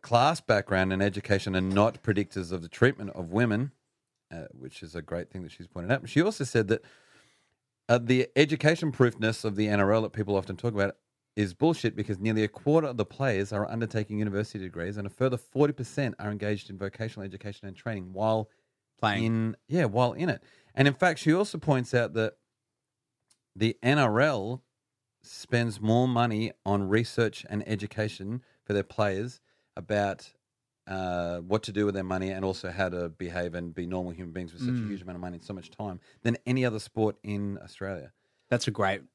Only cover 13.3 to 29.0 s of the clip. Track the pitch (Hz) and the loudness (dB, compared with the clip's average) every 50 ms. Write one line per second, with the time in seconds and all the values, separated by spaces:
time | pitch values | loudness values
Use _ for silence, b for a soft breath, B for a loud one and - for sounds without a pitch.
13.3 | 107 95 101 98 107 101 104 - 107 117 117 110 - 110 104 101 107 104 107 104 | 0 0 -2 -2 -2 -4 -4 -4 -4 -4 -4 -2 -2 -4 -4 -2 -2 -2 -2 -2
14.3 | 98 101 104 - - 107 95 92 80 82 85 92 104 104 101 98 - - 127 131 | 0 -2 -4 -4 -6 -10 -10 -10 -8 -6 -6 -6 -6 -6 -8 -8 -4 0 0 0
15.3 | 127 117 - - _ 131 147 147 143 - 127 - - - 143 120 - - - 104 | 0 -2 -6 -6 _ 2 2 2 2 -2 -8 -8 -4 -4 -4 -4 -4 -6 -6 -6
16.3 | 104 104 101 104 107 101 - - 98 92 98 98 - - 110 113 - - 98 98 | -6 -4 -2 -4 -4 -4 -6 -12 -10 -8 -8 -8 -6 -6 -8 -8 -8 -10 -12 -12
17.3 | 90 98 - 107 101 - - 98 92 - - 120 110 101 92 90 95 95 107 110 | -12 -12 -12 -12 -12 -12 -14 -16 -16 -10 -8 -6 -6 -6 -8 -8 -6 -2 0 2
18.3 | 110 110 107 - _ _ _ _ _ _ _ _ _ _ - 110 101 113 113 113 | 2 2 0 -4 _ _ _ _ _ _ _ _ _ _ 2 2 2 2 2 2
19.3 | 113 113 113 113 107 _ _ _ 139 175 156 113 98 120 127 120 - - 170 180 | 2 2 0 -2 -4 _ _ _ 0 2 2 2 4 2 2 2 2 -2 -2 -2
20.3 | 120 - b b b b b b b - 139 143 135 - - 180 160 139 - 160 | -2 -4 b b b b b b b 4 4 4 6 4 2 2 2 2 2 4
21.3 | 156 180 208 202 - 160 - 156 143 131 123 - - 123 120 - 78 113 110 107 | 4 4 2 0 -2 -6 0 2 2 2 2 2 2 2 2 2 0 0 0 0
22.3 | - _ _ _ _ _ _ _ _ _ _ _ _ _ _ _ _ _ _ _ | -2 _ _ _ _ _ _ _ _ _ _ _ _ _ _ _ _ _ _ _
23.3 | _ _ _ _ _ 95 110 113 110 _ - 123 139 151 139 117 107 113 135 156 | _ _ _ _ _ 0 0 0 0 _ 2 2 4 6 4 4 6 4 4 4
24.3 | 143 110 95 107 123 127 _ _ _ _ _ _ _ _ _ _ _ _ _ - | 2 0 -4 -4 -6 -8 _ _ _ _ _ _ _ _ _ _ _ _ _ -20
25.3 | - - - - - 117 117 117 101 101 104 107 113 120 127 127 123 120 120 120 | -18 -18 -6 0 2 2 2 0 -2 -2 2 4 6 6 6 4 4 2 2 2
26.3 | 110 107 113 110 - _ _ 98 101 101 98 92 101 113 117 - - - 117 110 | 2 0 -2 -2 -6 _ _ 0 2 2 2 2 2 2 2 0 0 0 0 0
27.3 | - - - - 104 104 - - 110 95 104 101 - - 107 107 - - 95 101 | 0 -6 -12 -6 -6 -6 -4 -4 -4 -4 -4 -6 -4 -4 -4 -4 -4 -8 -8 -8
28.3 | 113 127 b b b b b _ 104 101 95 - - - | -8 -8 b b b b b _ 0 0 0 -2 -2 0